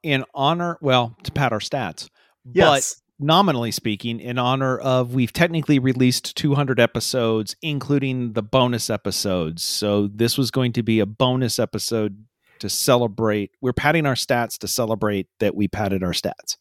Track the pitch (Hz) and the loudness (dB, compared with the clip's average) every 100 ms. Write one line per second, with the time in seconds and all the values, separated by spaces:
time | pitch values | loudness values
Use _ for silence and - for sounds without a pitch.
0 | 160 135 127 143 139 170 175 165 143 127 | 0 -2 -2 0 0 0 -2 -2 2 2
1 | 117 117 - - 135 107 - 143 104 - | 2 -6 -6 -2 0 -2 -4 -6 -6 -10
2 | - _ _ _ 127 123 165 139 - - | -18 _ _ _ -4 4 6 4 0 -10
3 | _ _ 143 165 202 131 117 - 113 104 | _ _ 2 4 4 2 -2 -4 -4 -4
4 | 117 117 117 123 123 135 131 131 135 127 | -6 -8 -6 -2 0 0 0 -2 0 0
5 | 123 127 120 - 175 165 151 143 131 123 | 0 0 -2 2 0 0 2 2 2 4
6 | 127 123 - - 151 139 139 123 113 120 | 2 2 -6 -4 0 0 0 2 2 2
7 | - 131 113 110 107 - 165 147 - 143 | -4 0 0 0 -2 -8 -6 -6 0 0
8 | 135 127 120 110 104 131 123 120 - 107 | 0 -4 -4 -4 0 2 2 0 -2 -4
9 | 101 92 104 92 80 85 - - 104 104 | -4 -4 -2 0 -2 -4 -6 -2 0 2
10 | 101 104 117 - 123 131 127 120 107 110 | 0 0 0 2 0 0 0 0 2 2
11 | 101 107 127 127 123 - 110 107 - 113 | 0 0 0 2 0 0 -2 -4 -4 -2
12 | 107 101 110 _ _ _ 101 - - 123 | -2 -6 -20 _ _ _ -6 -2 2 2
13 | 120 98 110 107 98 _ 127 120 143 165 | 2 0 0 0 -4 _ -4 0 2 2
14 | 147 123 - 123 117 - 101 - 113 110 | 0 -2 0 -2 -2 -6 -6 -2 -2 0
15 | 107 101 92 _ 104 95 101 - 101 95 | 0 -2 -4 _ -2 0 -2 0 -2 -2
16 | 90 85 - - - - | -2 -2 -6 -8 -10 -12